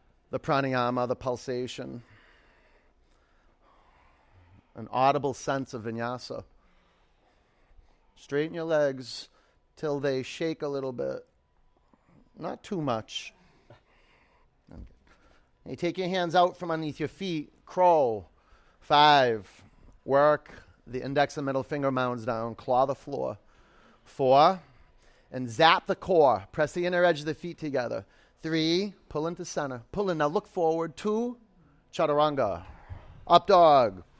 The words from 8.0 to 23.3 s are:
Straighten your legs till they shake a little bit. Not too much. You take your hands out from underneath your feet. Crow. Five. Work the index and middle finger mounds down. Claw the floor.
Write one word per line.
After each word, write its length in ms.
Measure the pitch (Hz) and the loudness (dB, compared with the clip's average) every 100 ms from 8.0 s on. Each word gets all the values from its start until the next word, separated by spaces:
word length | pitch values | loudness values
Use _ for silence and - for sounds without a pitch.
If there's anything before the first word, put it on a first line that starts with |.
| _ _ | _ _
Straighten 360 | - 143 156 | -6 -4 -4
your 120 | 170 | -6
legs 640 | 165 156 147 135 120 - - _ _ _ _ _ | -2 0 0 -2 -10 -14 -16 _ _ _ _ _
till 240 | 156 143 | -6 -2
they 220 | 139 131 | -2 -2
shake 400 | 123 - 165 156 | -6 -6 -6 -6
a 60 | 147 | -6
little 240 | 139 135 | -6 -6
bit. 320 | 123 135 - - _ _ _ _ _ _ _ _ _ _ - | -6 -6 -8 -14 _ _ _ _ _ _ _ _ _ _ -12
Not 240 | 151 131 | -10 -10
too 200 | - 190 | -8 -4
much. 500 | 147 113 - - - - _ _ _ - _ _ _ _ _ _ _ _ _ - - _ _ _ _ _ _ _ | -2 -4 -6 -12 -14 -18 _ _ _ -20 _ _ _ _ _ _ _ _ _ -20 -20 _ _ _ _ _ _ _
You 120 | - - | -16 -8
take 200 | 175 170 | -6 -4
your 120 | 180 | -4
hands 260 | 185 175 | -4 0
out 220 | 180 175 - | 2 2 0
from 140 | 180 | -6
underneath 280 | 160 156 - | -4 -6 -6
your 100 | 151 | -8
feet. 440 | - 196 160 143 _ | -6 -6 -6 -8 _
Crow. 600 | - 185 180 160 127 107 92 _ _ _ _ _ | -8 2 4 4 2 -4 -10 _ _ _ _ _
Five. 680 | - 147 151 143 127 110 92 - - _ - - | 2 6 8 6 4 0 -6 -20 -20 _ -20 -16
Work 460 | - 135 151 147 - - - _ - | 0 4 4 2 -2 -20 -20 _ -12
the 180 | 123 | -10
index 320 | 123 139 143 - | -2 0 0 -2
and 100 | 139 | -4
middle 160 | 135 | -4
finger 280 | 127 147 139 | -4 -4 -2
mounds 340 | 127 127 123 | -2 -2 -4
down. 300 | 110 113 117 | -6 -6 -6
Claw 320 | 110 - 127 135 | -8 -2 0 0
the 80 | |
floor. 440 | 131 - 135 131 | -2 -8 -8 -6